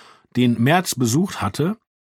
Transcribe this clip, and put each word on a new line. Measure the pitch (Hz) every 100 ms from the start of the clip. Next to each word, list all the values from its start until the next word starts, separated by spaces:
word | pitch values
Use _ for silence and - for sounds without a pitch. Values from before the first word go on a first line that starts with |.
| - - _ -
den | 123 113
Merz | 120 175 180 -
besucht | 123 127 190 -
hatte, | 104 - 156 220 _ _